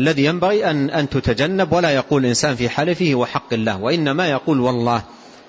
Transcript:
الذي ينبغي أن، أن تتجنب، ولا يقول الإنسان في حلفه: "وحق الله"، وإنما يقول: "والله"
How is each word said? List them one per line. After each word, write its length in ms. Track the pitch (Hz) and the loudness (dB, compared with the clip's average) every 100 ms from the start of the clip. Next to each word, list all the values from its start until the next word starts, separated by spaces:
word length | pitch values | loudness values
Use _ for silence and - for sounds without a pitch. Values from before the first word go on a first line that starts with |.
الذي 240 | 139 147 143 | 0 2 0
ينبغي 440 | 175 180 208 196 | 2 0 0 0
أن، 200 | 151 139 | 0 -2
أن 200 | 165 143 | -2 -2
تتجنب، 640 | 139 - 110 151 190 180 | -2 0 0 0 0 0
ولا 160 | 165 170 | 2 2
يقول 320 | 139 - 147 | 0 2 2
الإنسان 340 | 127 117 151 120 | 2 0 0 0
في 140 | 120 | -2
حلفه: 460 | - 160 170 175 127 | -2 -2 0 0 2
"وحق 380 | 120 - - | 0 -4 -4
الله"، 240 | 117 110 95 | -2 -2 -2
وإنما 500 | 110 170 147 143 180 | -2 0 0 0 0
يقول: 320 | 135 - 143 | 0 0 0
"والله" 440 | 123 123 117 117 - - - - | 2 0 0 -2 -4 -18 -20 -20